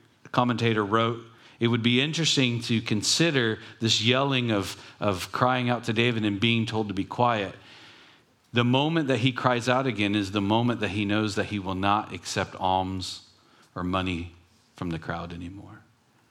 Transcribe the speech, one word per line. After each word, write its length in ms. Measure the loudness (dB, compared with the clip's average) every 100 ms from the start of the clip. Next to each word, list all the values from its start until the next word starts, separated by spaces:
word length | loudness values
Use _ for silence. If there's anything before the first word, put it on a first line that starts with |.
| _ _ -4
commentator 520 | 0 0 2 2 2
wrote, 380 | 2 2 2 -2 -10 -20 -20 -2
"It 80 | 0
would 140 | 2
be 180 | 2 2
interesting 600 | 2 0 0 2 2 0
to 180 | 0 -2
consider 800 | 0 -2 0 2 2 2 0 -2 -8 -4
this 200 | 0 2
yelling 500 | 4 2 2 0 0
of, 320 | 0 -2 -8 -16 -4
of 300 | -2 -2 -4
crying 360 | 0 2 2 0
out 160 | -2
to 80 | -2
David 320 | 2 2 2
and 160 | 0 2
being 240 | 2 2
told 240 | 0 -2 -2
to 60 |
be 100 | -4
quiet. 500 | -4 0 2 2 -2 -8 -20 -20 -20 -20 -20 -20 _ _ _
The 100 | 2
moment 440 | 4 4 2 0 0
that 100 | 2
he 140 | 2
cries 360 | 2 2 2 2
out 180 | 0 0
again 280 | 0 0
is 160 | 2 0
the 100 | -2
moment 400 | 2 2 2 0
that 100 | -2
he 140 | -2
knows 300 | 0 0 0
that 120 | -2 -4
he 120 | -4
will 160 | -4
not 400 | -2 0 0 -2
accept 420 | -10 -6 -4 -4 -2
alms 640 | 0 0 0 -4 -8 -10 -18 _ _ _ _
or 100 | -6
money 480 | -2 -2 -2 -4 -8 -14 _ _ _ -10
from 120 | -8
the 100 | -6
crowd 360 | -6 -8 -8
anymore." 480 | -12 -12 -14 -18 -20 _ _ _ _ _